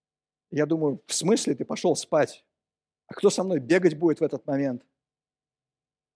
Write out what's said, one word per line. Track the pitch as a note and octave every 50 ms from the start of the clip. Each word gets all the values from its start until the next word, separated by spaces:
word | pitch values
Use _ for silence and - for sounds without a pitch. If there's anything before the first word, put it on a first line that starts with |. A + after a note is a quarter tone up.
| _ _ _ _ _ _ _ _ _ -
Я | B2+ C#3+ D3+
думаю: | D3 E3 D#3+ D#3 C#3+ B2+ - _
«В | - -
смысле | - E3 F3+ A3+ - - D#3+ C#3
ты | - C#3+
пошел | - - - - F3+ C#3
спать? | - - - E3+ D3+ C3+ - - - _ _ _ _ _ _ _ _ _ _ _ _ _
А | - -
кто | - - G3+
со | - - G3+
мной | F#3+ F3+ C#3
бегать | B2 A#2 E3+ F#3 F#3 E3+ D3+
будет | D3 E3+ E3 D3 -
в | D#3+
этот | C#3+ D3 C3 -
момент?» | - C#3 C#3 C#3 C3+ B2 A#2+ _ _ _ _ _ _ _ _ _ _ _ _ _ _ _ _ _ _ _ _ _ _ _ _ _ _ _